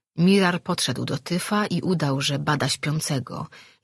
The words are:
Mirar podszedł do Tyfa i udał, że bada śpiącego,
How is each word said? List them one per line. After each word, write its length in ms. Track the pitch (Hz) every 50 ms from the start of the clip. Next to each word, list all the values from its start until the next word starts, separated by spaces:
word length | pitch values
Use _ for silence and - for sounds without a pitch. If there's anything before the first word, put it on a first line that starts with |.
| _ _ -
Mirar 460 | 165 175 185 196 202 190 175 180 175 -
podszedł 420 | - 175 - - - 127 123 123
do 120 | 123 127
Tyfa 500 | - - - 175 180 - - 208 208 208
i 140 | - 180 160
udał, 400 | - 175 185 160 156 139 135 139
że 180 | 139 - 143 147
bada 300 | 147 156 147 139 131 135
śpiącego, 760 | - - - 147 147 156 - - 147 127 117 - - - 160 - - - - - _ _